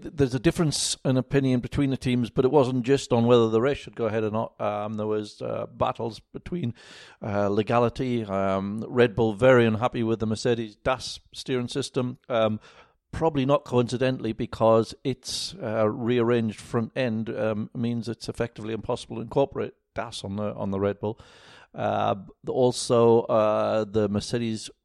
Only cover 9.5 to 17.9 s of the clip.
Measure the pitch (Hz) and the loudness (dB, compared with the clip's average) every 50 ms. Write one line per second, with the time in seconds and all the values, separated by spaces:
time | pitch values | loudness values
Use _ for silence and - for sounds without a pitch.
9.5 | 131 123 117 113 110 104 120 127 - 131 113 110 113 104 110 110 110 - - 127 | 8 8 6 4 2 0 -2 -2 -2 -2 0 0 0 0 -2 -4 -4 -2 0 0
10.5 | 120 113 113 107 101 _ _ 135 131 123 - - - - - _ - - - - | 0 0 -2 -8 -12 _ _ -2 -2 -2 -4 -10 -14 -14 -18 _ -18 -14 -8 -4
11.5 | 131 123 123 120 - 139 127 - - 143 127 123 - - _ - 127 113 110 107 | -4 -4 -4 -4 -6 -6 -8 -4 -4 -4 -4 -4 -6 -10 _ -4 0 2 2 2
12.5 | 107 107 - - - - - _ _ _ _ _ - - 160 165 151 139 131 135 | 0 -2 -6 -14 -20 -20 -20 _ _ _ _ _ -6 -2 -2 0 0 2 2 2
13.5 | 143 143 - - 131 123 123 107 127 113 127 127 131 127 127 110 110 - 120 - | 2 2 0 0 2 2 2 2 0 0 0 0 -2 -2 -4 -6 -4 -4 -6 -8
14.5 | - - 117 113 113 113 110 - - - _ 139 127 - _ - - - - - | -2 2 4 6 6 6 4 0 -6 -8 _ -6 -6 -6 _ -10 -8 -8 -8 -10
15.5 | - 196 - 113 110 113 110 107 113 117 120 113 123 120 113 117 123 117 113 110 | -10 -8 -8 -4 -2 0 0 0 0 -2 -2 0 2 2 4 4 2 2 2 -2
16.5 | 98 - - - - 120 113 - - - 131 120 110 110 113 113 113 104 110 110 | -4 -8 -10 -4 -4 -4 -4 -2 -4 -4 -2 -2 -2 -4 -4 -6 -4 -4 -2 -2
17.5 | 110 104 110 - - 131 117 117 | -2 -4 -6 -8 -6 -4 -4 -4